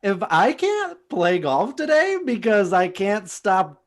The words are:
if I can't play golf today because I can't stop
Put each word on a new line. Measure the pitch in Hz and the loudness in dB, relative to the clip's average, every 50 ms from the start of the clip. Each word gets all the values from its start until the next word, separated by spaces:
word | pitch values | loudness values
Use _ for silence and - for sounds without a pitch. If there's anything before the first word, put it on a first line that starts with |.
if | - 196 196 175 | -2 -2 -2 -2
I | 202 - 160 160 190 254 | -2 0 2 4 4 2
can't | 311 - - 392 415 415 403 359 349 - _ _ | 2 0 -2 -2 0 -2 -4 -6 -8 -14 _ _
play | - 180 175 175 180 175 | -4 0 2 2 2 2
golf | 156 143 131 139 190 247 269 | 0 0 0 0 -2 -2 -4
today | - 202 - - 302 339 381 392 370 359 | -6 -2 2 2 2 2 2 -2 -4 -2
because | 262 240 208 - 226 214 208 196 175 | -4 -4 -2 0 2 2 2 2 2
I | 185 180 185 180 | 2 2 2 0
can't | 180 - 196 196 208 214 185 175 | -2 -4 -2 -2 -2 -2 -4 -10
stop | - - _ 202 185 185 175 156 147 _ _ | -18 -6 _ 0 2 2 0 -2 -4 _ _